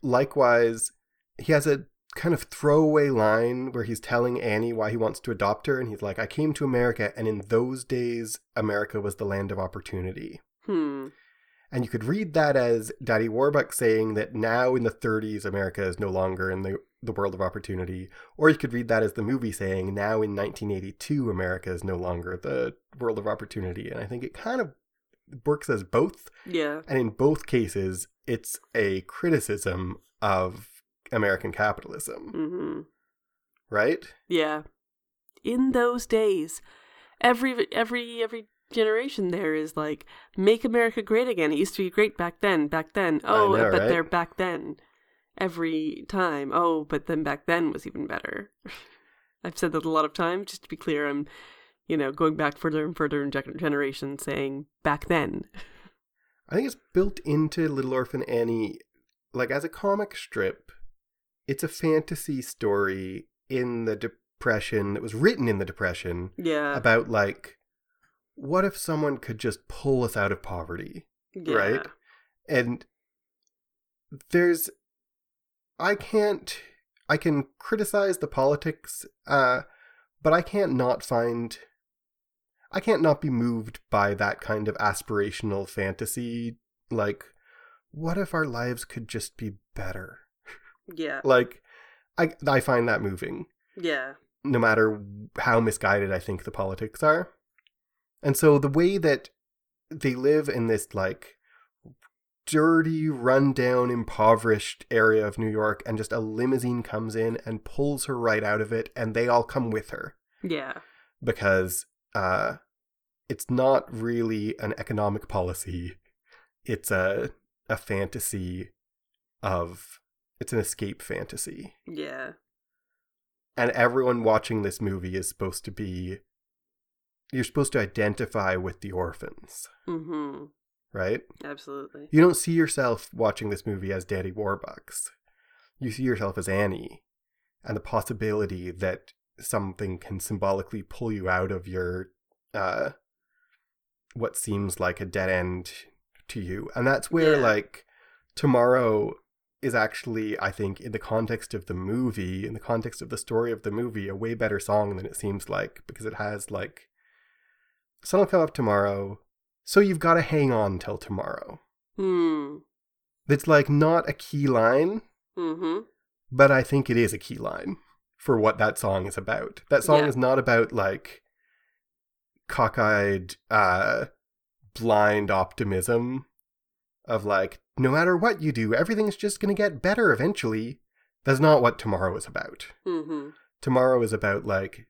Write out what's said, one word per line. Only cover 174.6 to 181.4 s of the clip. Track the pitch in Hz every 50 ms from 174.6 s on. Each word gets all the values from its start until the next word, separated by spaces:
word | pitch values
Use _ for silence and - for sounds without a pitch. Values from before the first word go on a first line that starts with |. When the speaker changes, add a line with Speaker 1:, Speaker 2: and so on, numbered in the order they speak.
| _ _ -
Speaker 1:
blind | - 113 113 107 104 104 104 104 104 104 98
optimism | 101 95 - - - - 120 101 98 92 - - 120 117 120 123 127 135 - _ _ _ _ _ _ _ _ _ _ _ _ _ _ _ _
of, | - 117 107 98
like, | 104 101 95 95 98 - - _ _ _ -
"No | 127 131
matter | 135 156 170 180 180
what | 170 196 240 214 165 156
you | 156 127
do, | 117 113 104 117
everything's | 123 170 190 226 208 214 208 202
just | - - 208 202 -
gonna | - 202 202
get | 208 208 202 160 123 -
better | 180 208 240 226 175 127
eventually." | 104 135 175 202 - - 113 110 110 113 120 - - _ _ _ _ _ _ _ _ -
That's | 135 135 131